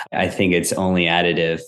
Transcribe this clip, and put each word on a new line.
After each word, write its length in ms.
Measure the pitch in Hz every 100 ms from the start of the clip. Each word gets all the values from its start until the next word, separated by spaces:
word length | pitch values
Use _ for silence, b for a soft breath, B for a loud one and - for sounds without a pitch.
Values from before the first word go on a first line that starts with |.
| B
I 160 | - 92
think 260 | - 95
it's 200 | 87 82
only 320 | - 92 90 85
additive 560 | 87 87 82 82 82